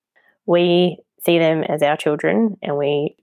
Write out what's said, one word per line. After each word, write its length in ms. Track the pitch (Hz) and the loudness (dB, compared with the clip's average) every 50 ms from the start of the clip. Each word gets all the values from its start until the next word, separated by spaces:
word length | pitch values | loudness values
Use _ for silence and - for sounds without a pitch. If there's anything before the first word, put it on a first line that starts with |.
| _ _ _ _ _ _ _ _ _ | _ _ _ _ _ _ _ _ _
we 520 | - 170 175 175 180 175 175 180 180 156 - - _ _ - - | 0 2 2 2 4 4 2 2 0 -2 -6 -16 _ _ -6 -2
see 140 | 175 170 170 | 0 2 2
them 240 | 165 160 160 160 - | 2 2 0 -2 -2
as 180 | - 147 156 | -4 -2 0
our 140 | 151 143 151 | 0 0 0
children 600 | 151 - 156 147 147 - 156 180 214 226 214 190 - | 0 -2 -4 -2 -2 -2 0 0 0 0 -2 -4 -6
and 140 | - - 147 | -8 -6 -4
we 400 | 143 143 143 147 143 147 160 - _ | -2 -2 -2 -2 -2 -4 -6 -8 _